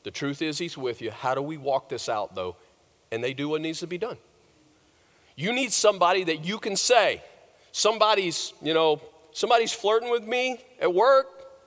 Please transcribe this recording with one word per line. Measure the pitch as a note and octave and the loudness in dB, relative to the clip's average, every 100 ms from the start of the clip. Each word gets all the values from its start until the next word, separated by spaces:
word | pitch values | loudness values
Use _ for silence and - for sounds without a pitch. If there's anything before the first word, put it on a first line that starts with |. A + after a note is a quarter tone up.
The | G#2 | -14
truth | - C#3+ C#3 | -8 -6 -4
is | D#3+ D3 | -6 -6
he's | E3+ D3 | -8 -6
with | B2+ A#2 | -6 -6
you. | A2+ | -8
How | G#2+ C3 B2+ | -6 -4 -2
do | |
we | C#3+ D#3+ | -4 -6
walk | C3+ C3+ - | -2 -2 -4
this | - - | -8 -4
out, | G#2+ G2+ | -4 -4
though?" | G2 F2+ F2 _ _ _ _ _ | -6 -8 -8 _ _ _ _ _
And | A2+ | -6
they | A#2+ C3 | -6 -6
do | C#3+ | -4
what | D3+ | -4
needs | D#3+ D#3+ | -4 -8
to | E3 | -10
be | F3 | -8
done. | A3 A3 _ _ _ _ _ _ _ _ _ _ _ - | -8 -10 _ _ _ _ _ _ _ _ _ _ _ -8
You | F3+ | -4
need | B3 B3 | -2 -2
somebody | - G#3 G3 F3+ F#3+ | 2 2 4 2 2
that | F3 D#3 | 0 -4
you | D#3+ G#3+ | -4 -6
can | A3+ G3 | -4 -2
say, | - A#3+ F3 F#2 - - _ _ _ | 4 4 4 0 -10 -20 _ _ _
"Somebody's, | - G#3 A3 G#3+ G#3 F3+ D#3 - - | 0 0 4 4 4 0 -4 -8 -6
you | D3 | 0
know, | D#3+ D#3+ D3 - _ _ | 2 4 2 -4 _ _
somebody's | - G3+ A#3+ A3+ | -4 2 4 4
flirting | - G3 A3+ A#3+ | -2 0 0 0
with | A#3+ | -4
me | G#3+ B3 B3+ A#3+ - - | -2 -2 -2 -6 -14 -2
at | E3+ | 0
work | F3+ A#3+ C4+ C4+ - - - | 4 6 6 2 -14 -20 -20